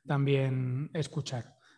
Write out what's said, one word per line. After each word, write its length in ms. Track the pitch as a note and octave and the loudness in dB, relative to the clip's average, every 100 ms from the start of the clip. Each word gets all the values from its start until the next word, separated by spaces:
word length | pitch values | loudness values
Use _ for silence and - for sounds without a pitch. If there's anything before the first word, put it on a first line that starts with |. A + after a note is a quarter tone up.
| - | -2
también 840 | C#3 C#3 C#3 C3+ C3 B2+ B2+ D#3 | 2 4 4 2 0 -2 -2 -4
escuchar. 600 | E3 C#3+ D3+ - B2 - - _ | -4 -4 -4 -4 -6 -8 -18 _